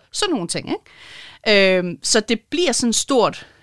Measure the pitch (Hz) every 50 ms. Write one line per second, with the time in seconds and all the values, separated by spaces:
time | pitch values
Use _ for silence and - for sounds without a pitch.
0 | _ _ - - 427 381 320 208 170 170 - 156 - - 320 427 _ _ - -
1 | - - - - - - - - - 226 208 196 196 190 185 185 180 180 - -
2 | - - - 220 208 - 240 233 _ - - 320 359 294 233 - 262 233 220 -
3 | - - 277 247 202 147 - - - - _ _